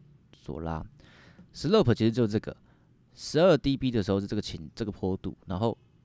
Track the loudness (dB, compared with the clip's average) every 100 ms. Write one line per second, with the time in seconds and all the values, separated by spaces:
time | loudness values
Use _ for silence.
0 | -20 _ _ -20 -12 -10 -8 -8 -10 -18
1 | -20 -20 -20 -20 -20 -8 2 4 4 4
2 | 2 2 0 0 -4 -12 _ _ _ _
3 | _ -18 -4 4 6 6 2 -2 0 0
4 | 0 0 0 -4 -6 -10 -12 -8 -8 -4
5 | -4 -4 -6 -10 -8 -4 -2 -4 _ _